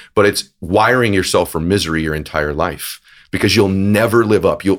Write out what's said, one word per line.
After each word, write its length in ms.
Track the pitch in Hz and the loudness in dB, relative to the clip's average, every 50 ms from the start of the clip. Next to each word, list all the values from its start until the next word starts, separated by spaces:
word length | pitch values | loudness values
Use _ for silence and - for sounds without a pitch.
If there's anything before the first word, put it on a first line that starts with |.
| - - - | -16 -4 0
but 100 | 107 101 | 2 2
it's 240 | 101 98 - - - _ - | 2 2 0 -6 -12 _ -14
wiring 520 | 80 80 95 107 110 120 127 127 120 107 98 | -6 0 2 2 2 4 2 2 2 2 0
yourself 380 | 95 87 - - 90 87 - | 0 0 0 0 0 0 0
for 80 | - 80 | -4 -4
misery 440 | 80 90 101 101 78 82 80 80 80 | -2 0 0 0 0 -2 -4 -2 -2
your 120 | 78 76 | -4 -4
entire 380 | 76 76 - - 78 73 73 71 | -6 -6 -6 -4 -4 -4 -4 -2
life, 460 | 78 85 90 71 - - - - - _ _ - - - _ | -4 -4 -4 -6 -8 -12 -14 -14 -16 _ _ -20 -20 -14 _
because 240 | - - - 101 98 | -4 -2 0 0 2
you'll 120 | 107 98 | 2 2
never 560 | 95 95 98 98 101 104 104 113 104 113 117 110 | 2 0 0 0 0 2 2 2 2 2 2 2
live 220 | 107 107 90 87 | 2 2 2 2
up. 180 | 87 76 - - | 0 0 0 0
You'll 120 | 98 90 | -2 -2